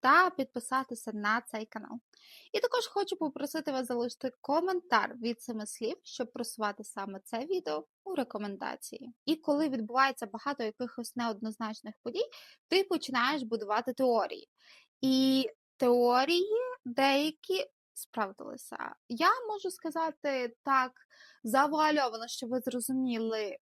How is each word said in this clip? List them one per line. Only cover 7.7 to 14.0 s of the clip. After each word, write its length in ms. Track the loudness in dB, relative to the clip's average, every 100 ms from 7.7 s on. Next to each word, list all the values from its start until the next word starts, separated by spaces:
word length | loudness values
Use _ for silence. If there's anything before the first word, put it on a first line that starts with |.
| -4 -6 _
у 120 | -6 -4
рекомендації. 960 | -4 -6 -8 -6 -8 -8 -12 -14 -16 -10 -4
І 100 | -2
коли 340 | 0 2 2
відбувається 560 | 0 -2 2 2 2 -8
багато 380 | -6 -6 -4
якихось 520 | -4 -4 -8 -8 -8 -4
неоднозначних 800 | -2 -2 -6 -6 -8 -8 -12 -10
подій, 260 | -8 -4 -4 -6 -20 -20 _
ти 160 | 2
починаєш 600 | 4 0 0 0 2 0
будувати 500 | -2 -4 0 0 0
теорії. 560 | 2